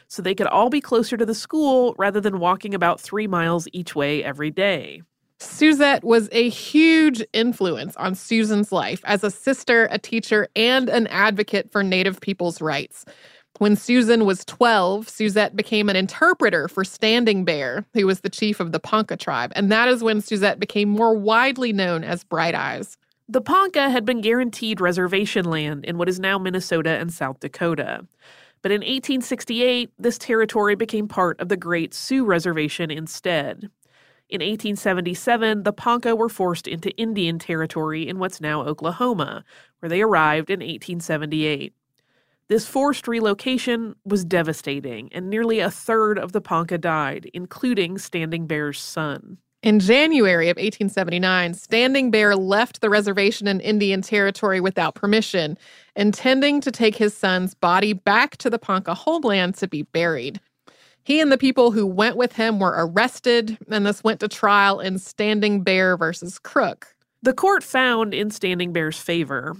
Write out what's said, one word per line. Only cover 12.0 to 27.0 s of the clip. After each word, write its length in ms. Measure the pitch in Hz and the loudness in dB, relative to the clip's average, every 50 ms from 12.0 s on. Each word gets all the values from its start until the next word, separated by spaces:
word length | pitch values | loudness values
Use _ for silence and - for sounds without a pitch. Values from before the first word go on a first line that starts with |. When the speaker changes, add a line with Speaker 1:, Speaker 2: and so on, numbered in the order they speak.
| 185 196 185 - | 0 0 -2 -4
Speaker 2:
people's 400 | - 196 196 - 180 175 165 - | -6 -8 -6 -4 -4 -4 -4 -4
rights. 420 | 160 156 143 143 - - - - - - - _ - - - _ _ _ _ | -4 -4 -4 -4 -6 -8 -14 -20 -20 -20 -20 _ -20 -20 -20 _ _ _ _
When 180 | - 202 208 208 | 0 4 4 4
Susan 480 | 196 - - 247 254 233 220 233 226 214 | 2 2 2 2 4 6 4 4 4 4
was 200 | 196 190 185 - | 2 0 -2 -6
twelve, 640 | - - - 247 233 226 202 180 180 196 208 220 - | -14 -2 2 2 4 4 4 2 2 -2 -4 -6 -10
Suzette 440 | - - 220 214 190 214 208 - - | -6 -2 -2 0 2 2 0 0 -2
became 360 | 196 214 - 233 208 208 202 | -4 -4 -2 0 0 2 2
an 80 | 190 | 2
interpreter 720 | 185 190 190 - - 311 349 370 - 302 208 180 160 139 175 | 0 0 -2 0 2 4 4 4 4 2 2 2 2 -2 -2
for 160 | - 196 190 | -4 -4 -4
Standing 580 | - - - 220 220 226 240 240 226 202 190 185 | -4 -4 -2 0 2 2 4 4 2 2 2 0
Bear, 420 | 170 160 147 135 123 127 180 208 - _ | 0 -2 -2 -2 -4 -4 -6 -8 -4 _
who 140 | 226 196 | 0 2
was 140 | 190 190 185 | 2 2 0
the 80 | - 196 | -4 -8
chief 320 | - - 220 208 202 - | -4 -2 -2 -2 -2 -2
of 100 | 180 165 | -4 -4
the 80 | 160 175 | -4 -6
Ponca 380 | - - - 214 220 - 165 | -4 0 0 0 0 -2 -6
tribe, 340 | 175 - - 143 117 123 - - | -8 -6 -4 -4 -4 -4 -4 -2
and 160 | - 202 190 | 0 2 2
that 200 | 214 226 240 254 | 4 4 4 2
is 120 | 254 233 | 2 2
when 200 | 233 220 214 214 | 0 0 0 0
Suzette 400 | 202 - 220 196 196 202 - 180 | -2 -4 -2 0 0 0 0 -2
became 260 | 208 - - 208 208 | -6 -4 -2 -2 0
more 260 | 208 208 214 233 226 220 | 0 2 2 4 4 2
widely 600 | 214 196 214 220 233 254 269 262 262 254 233 214 | 2 2 2 4 4 4 2 0 -2 -2 -2 0
known 320 | 196 190 180 170 160 160 | 0 0 0 -2 -2 -4
as 180 | - 175 175 - | -4 -6 -8 -6
Bright 320 | _ 170 160 165 170 160 | _ -2 0 0 0 0
Eyes. 420 | - 135 139 120 127 208 - - _ _ _ _ _ _ - | -2 -4 -6 -6 -8 -10 -12 -16 _ _ _ _ _ _ -2
Speaker 1:
The 120 | 220 254 | -2 -2
Ponca 480 | - - 339 381 392 381 - 294 277 277 | 0 2 2 2 2 2 2 0 2 2
had 140 | 247 247 214 | 2 0 0
been 160 | 226 254 233 | 0 -2 0
guaranteed 600 | 208 220 233 247 254 240 208 - 233 220 214 185 | 2 2 2 2 0 -2 -4 -6 -4 -4 -2 0
reservation 640 | 185 175 175 185 180 175 196 190 214 208 - 214 180 | 0 0 2 2 0 0 0 0 0 0 0 -2 0
land 400 | 170 160 156 151 147 151 143 - | 0 -2 -2 -2 -4 -6 -6 -6
in 120 | - 170 | -6 -4
what 120 | 170 175 180 | -2 -2 -2
is 100 | 185 185 | -2 0
now 180 | 190 190 196 | 0 0 0
Minnesota 520 | 196 185 185 180 185 180 - 185 165 156 165 | 0 -2 -2 -4 -4 -2 -2 -2 0 0 0
and 220 | 160 110 | -2 -2